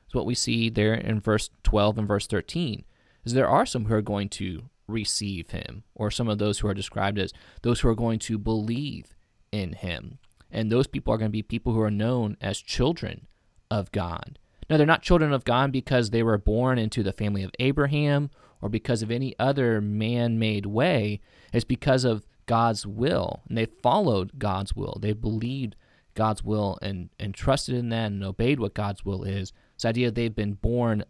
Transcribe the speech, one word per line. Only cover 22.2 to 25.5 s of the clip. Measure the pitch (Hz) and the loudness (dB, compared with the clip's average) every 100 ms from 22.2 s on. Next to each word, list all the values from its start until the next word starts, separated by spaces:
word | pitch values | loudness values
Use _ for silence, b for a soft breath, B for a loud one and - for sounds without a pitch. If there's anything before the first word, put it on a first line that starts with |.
| - _ - | -4 _ 0
God's | 113 117 107 104 | 2 2 0 -6
will, | 104 139 180 - - - | -2 0 0 -2 -8 -6
and | 113 | -2
they | 113 | -2
followed | - 123 180 175 101 98 135 | 0 2 4 4 2 0 -4
God's | 104 95 98 | -4 -2 -4
will. | 101 98 101 | -4 -6 -4
They | 107 | -2
believed | 107 110 110 120 | -2 -2 -2 -2